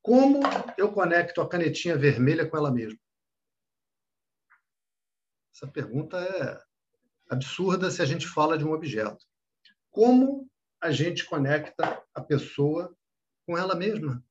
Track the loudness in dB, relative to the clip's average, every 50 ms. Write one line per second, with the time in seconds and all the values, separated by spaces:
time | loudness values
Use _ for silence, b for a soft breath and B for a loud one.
0 | _ 6 6 6 8 6 6 4 2 0 0 -4 -6 -8 -2 -2 -2 0 2 0
1 | 0 2 2 2 2 0 -2 -4 -4 -2 -2 0 0 0 -2 -2 -4 -2 0 4
2 | 4 4 4 4 2 2 2 2 -2 -4 -2 -2 -2 0 0 -2 -4 -6 -12 _
3 | _ _ _ _ _ _ _ _ _ _ _ _ _ _ _ _ _ _ _ _
4 | _ _ _ _ _ _ _ _ _ _ _ _ _ _ _ _ _ _ _ _
5 | _ _ _ _ _ _ _ _ _ _ _ -16 -16 -10 -8 -8 -8 -4 -6 -6
6 | -6 -4 -8 -6 -6 -4 -4 -4 -4 -6 -8 -12 _ _ _ _ _ _ _ _
7 | _ _ _ _ _ _ -6 -6 -6 -8 -6 -2 0 0 0 0 0 -4 -2 -2
8 | -2 -2 -2 -4 -6 -4 0 0 2 2 2 0 0 -2 -4 -4 -6 -6 -4 -4
9 | -4 -4 -6 _ _ _ _ _ _ _ _ _ b b b _ _ _ 2 4
10 | 6 6 8 6 6 4 0 -6 -12 -16 _ _ _ _ _ _ -2 -2 0 0
11 | 0 -2 -2 -4 -8 -6 -2 -2 0 2 0 0 -2 -6 -4 -2 -2 -2 -2 -8
12 | -14 _ _ -14 -4 -2 -2 -2 -2 -6 -2 0 0 0 0 -2 -6 -8 -14 _
13 | _ _ _ _ _ _ _ _ _ -6 -4 -2 0 -2 -2 -2 -2 -2 -4 -2
14 | -4 -6 -6 -6 -10 _